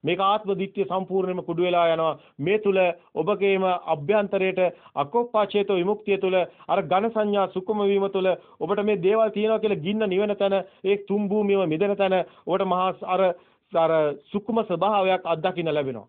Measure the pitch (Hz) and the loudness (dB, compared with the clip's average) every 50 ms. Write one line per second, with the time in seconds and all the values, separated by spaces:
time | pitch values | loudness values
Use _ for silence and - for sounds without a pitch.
0 | - 151 180 175 190 196 208 214 214 196 196 175 196 190 - 208 190 - 175 190 | -2 -2 -2 0 2 0 0 0 0 -4 -4 -4 -4 -6 -4 -4 -4 -2 -2 -4
1 | 190 180 180 196 185 190 180 185 - 175 170 165 180 180 175 175 170 165 165 165 | -4 -2 -2 -2 -2 -2 -4 -6 -6 -6 -2 0 0 2 2 2 2 2 2 2
2 | 165 160 147 147 - - _ - 139 170 208 214 214 202 190 190 185 175 170 - | 0 -2 -2 -6 -12 -20 _ -6 -2 0 0 0 2 0 2 2 2 2 0 -4
3 | _ _ _ - 160 175 208 180 196 196 196 190 190 185 180 175 - 165 160 151 | _ _ _ -4 -2 -2 0 0 2 2 2 2 2 0 0 -2 -2 -4 -4 -4
4 | 143 151 208 214 202 190 202 190 190 190 185 185 185 170 - - - - _ - | 0 0 0 0 2 0 -2 0 0 0 2 2 0 0 0 -6 -20 -8 _ -4
5 | 147 143 - 240 240 240 - 214 208 202 - 208 202 196 202 180 175 196 208 208 | -4 -2 0 -2 -2 0 0 0 0 2 0 -2 0 2 0 0 2 0 -2 -2
6 | - 208 196 190 190 185 185 185 170 - - _ - - 165 196 175 143 180 190 | -2 -2 -2 0 0 0 2 2 0 0 -6 _ -4 0 0 0 2 2 0 2
7 | 208 226 226 220 214 208 202 202 190 180 - 185 185 - 214 214 202 196 202 196 | 0 0 0 0 0 0 2 0 0 0 -2 -6 -4 -4 -2 0 2 2 2 2
8 | 196 196 196 196 185 185 175 - - - - _ 156 165 202 208 202 214 208 180 | 0 0 -2 0 0 0 -2 -2 -6 -20 -10 _ -4 -2 -2 0 0 0 0 2
9 | 160 190 214 220 220 214 214 202 214 220 220 214 214 208 202 165 147 185 214 220 | 2 2 4 4 2 0 0 -2 0 0 0 0 0 -2 -2 -2 -2 -4 -2 0
10 | 220 202 180 185 208 208 202 196 202 196 196 196 185 - _ _ - 190 202 202 | 0 0 0 0 0 0 0 0 0 0 0 0 -2 -6 _ _ -2 0 0 0
11 | 202 - 196 208 208 196 208 214 208 196 196 196 190 160 156 160 202 202 202 196 | 0 -2 -2 -2 0 0 0 0 2 2 2 2 2 0 0 0 0 0 0 0
12 | 196 190 185 185 165 - - - _ - 170 190 196 190 175 180 185 190 180 180 | 0 2 2 0 0 -4 -10 -14 _ -2 -2 0 0 0 0 0 0 -2 -2 -6
13 | - 185 185 185 190 180 175 - _ _ _ _ _ _ - 170 165 160 160 160 | -4 -2 0 2 2 2 0 -2 _ _ _ _ _ _ 0 0 2 4 4 2
14 | 151 147 143 - _ _ - 202 202 - 220 226 220 220 180 165 180 208 214 202 | 2 0 -2 -6 _ _ -6 -6 -4 -2 -2 -2 0 -2 -2 0 0 2 2 2
15 | 190 190 185 185 175 165 170 160 156 185 175 175 165 160 147 151 143 135 123 110 | 2 2 0 0 0 -4 -4 -2 -2 -4 -2 -2 -2 -2 -2 -2 -2 -4 -8 -10
16 | 98 | -14